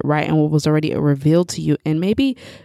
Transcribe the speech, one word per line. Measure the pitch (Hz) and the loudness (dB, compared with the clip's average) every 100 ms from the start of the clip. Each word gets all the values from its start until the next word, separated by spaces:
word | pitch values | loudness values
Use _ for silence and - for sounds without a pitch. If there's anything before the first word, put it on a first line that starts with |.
| - | -2
right? | 151 - | -2 0
And | 156 | 0
what | 151 | 2
was | 151 151 | 0 2
already | 151 156 - | 0 0 -2
revealed | 147 139 147 170 175 | 0 0 2 2 2
to | - | -4
you. | 156 147 156 | -2 -2 -2
And | 156 | -2
maybe | 185 220 269 254 - - | 0 0 -2 -4 -12 -20